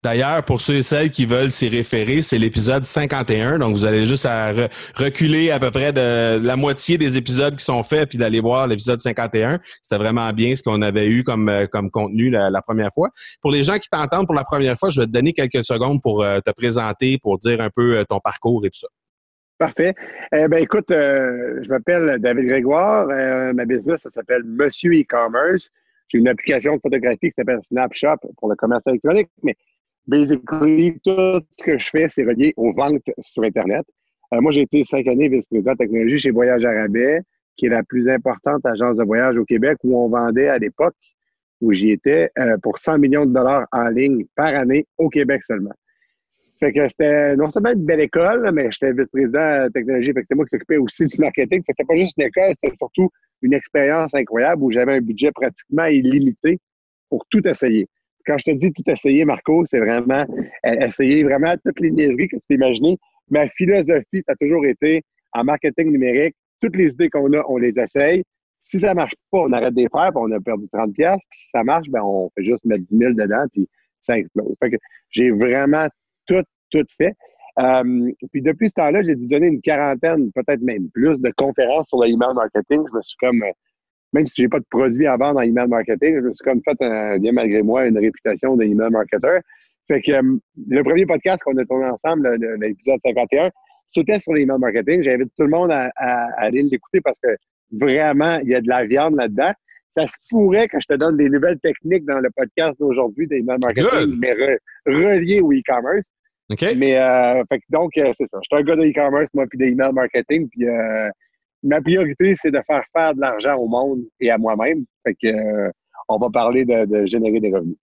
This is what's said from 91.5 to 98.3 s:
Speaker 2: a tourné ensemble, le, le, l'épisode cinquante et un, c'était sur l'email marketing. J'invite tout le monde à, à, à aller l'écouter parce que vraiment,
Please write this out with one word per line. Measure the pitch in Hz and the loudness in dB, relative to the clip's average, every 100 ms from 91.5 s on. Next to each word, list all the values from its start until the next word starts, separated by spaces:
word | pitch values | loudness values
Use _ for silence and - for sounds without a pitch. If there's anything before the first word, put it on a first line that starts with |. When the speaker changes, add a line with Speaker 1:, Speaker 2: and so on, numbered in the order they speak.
| 131 | -2
Speaker 2:
a | |
tourné | 123 131 131 | -2 -2 -2
ensemble, | 120 160 165 131 | -4 -2 0 0
le, | 117 | 0
le, | 113 110 107 | -4 -4 -6
l'épisode | 101 - 131 127 | -4 -2 0 0
cinquante | 117 117 | 0 0
et | 139 | 0
un, | 180 - _ _ _ | 0 -4 _ _ _
c'était | - 151 208 | -2 0 -2
sur | - | 0
l'email | 156 135 135 | 0 2 0
marketing. | 127 110 113 180 | 0 0 0 0
J'invite | 139 127 123 - | 2 0 -2 0
tout | |
le | 143 | 0
monde | 160 175 | 2 2
à, | 147 127 - | 0 -2 -4
à, | 127 123 120 | -4 -2 -4
à | 117 | -2
aller | 110 123 | 0 2
l'écouter | 143 127 _ 190 | 0 -2 _ -2
parce | 147 120 | 0 -2
que | 123 107 _ _ _ | -2 -4 _ _ _
vraiment, | 107 135 135 156 143 160 | -2 0 2 2 2 0